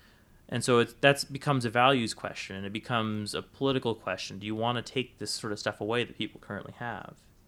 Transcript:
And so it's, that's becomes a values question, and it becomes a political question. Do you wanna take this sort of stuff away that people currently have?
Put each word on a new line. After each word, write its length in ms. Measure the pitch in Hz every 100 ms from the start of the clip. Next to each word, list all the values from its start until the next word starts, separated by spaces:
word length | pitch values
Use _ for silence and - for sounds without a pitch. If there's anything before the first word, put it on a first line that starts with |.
| _ _ _ - -
And 140 | 123
so 160 | - 120
it's, 160 | 117 -
that's 240 | 139 143
becomes 400 | - 135 - 139 120
a 40 |
values 440 | 113 127 139 113
question, 420 | - - - - 98
and 80 | 98
it 80 |
becomes 600 | 107 - 120 110 107 104
a 80 | 82
political 540 | - - 135 131 127 107
question. 440 | - 92 - 98
Do 60 | 104
you 100 | 110
wanna 260 | 117 120
take 360 | 113 - 127 -
this 140 | 107
sort 220 | - 113
of 60 | 104
stuff 200 | - 104
away 240 | 104 120
that 140 | 117 -
people 240 | 113 -
currently 320 | - 101 - -
have? 380 | 120 104 - - - _